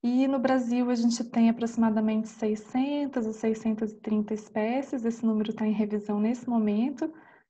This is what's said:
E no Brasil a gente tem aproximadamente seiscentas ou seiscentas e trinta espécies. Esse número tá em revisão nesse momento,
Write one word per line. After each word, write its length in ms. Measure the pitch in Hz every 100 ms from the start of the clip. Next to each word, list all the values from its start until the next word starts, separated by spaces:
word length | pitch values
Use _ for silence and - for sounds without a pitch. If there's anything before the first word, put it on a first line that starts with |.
E 260 | 240 247 269
no 100 | 269
Brasil 500 | 262 262 233 240 247
a 60 |
gente 300 | 247 233 -
tem 240 | 233 233 226
aproximadamente 800 | 233 233 233 226 214 214 220 220
seiscentas 960 | - 220 214 - 254 277 294 285 269 220
ou 60 |
seiscentas 580 | 214 226 220 220 214 220
e 80 | 214
trinta 340 | - 214 208
espécies. 680 | 214 - 220 214 247 269 269
Esse 220 | 226 226 226
número 260 | 214 214
tá 140 | 214 214
em 60 |
revisão 480 | 214 208 208 208 208
nesse 280 | 214 247 -
momento, 640 | 233 214 208 254 277 320 - - -